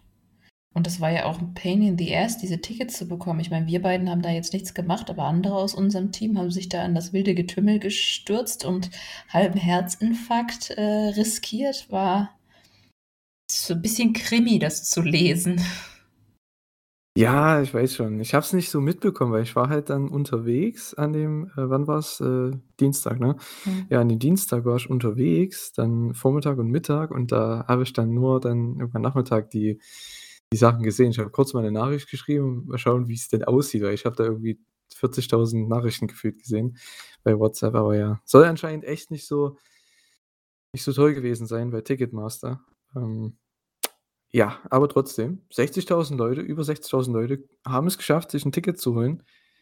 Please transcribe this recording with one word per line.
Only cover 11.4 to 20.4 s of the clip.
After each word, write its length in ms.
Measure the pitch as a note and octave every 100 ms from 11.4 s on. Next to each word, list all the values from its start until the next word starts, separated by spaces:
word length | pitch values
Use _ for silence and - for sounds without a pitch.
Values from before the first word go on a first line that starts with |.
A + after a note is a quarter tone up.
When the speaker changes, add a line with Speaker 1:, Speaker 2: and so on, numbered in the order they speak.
| - A3 C#4 C4+ -
Speaker 1:
War 400 | F#3+ F#3+ G3 G3+ - _ _ _ _ _ _ _ _ _ _ -
so 220 | - -
ein 80 | E3+
bisschen 320 | G#3+ A#3 A#3
Krimi, 460 | - - A#3 A#3 G3
das 300 | D3+ - -
zu 120 | F3
lesen. 580 | E3 D#3 F3 E3+ F3 F3 - - - - _ _ _ _ _ _ _ _ _ _ _ G#2+
Speaker 2:
Ja, 440 | A2+ C#3 D#3 D3+
ich 120 | C3+
weiß 200 | A#2 B2+
schon. 280 | - A2 G#2+
Ich 120 | A2
hab's 200 | C#3+ D3+
nicht 160 | F#3 E3+
so 100 | D3
mitbekommen, 540 | C#3 F3+ G3+ - B2
weil 100 | A2
ich 140 | A2+ -
war 100 | C3
halt 220 | D3+ D3
dann 180 | C#3 C#3
unterwegs 840 | C#3+ C#3 A#2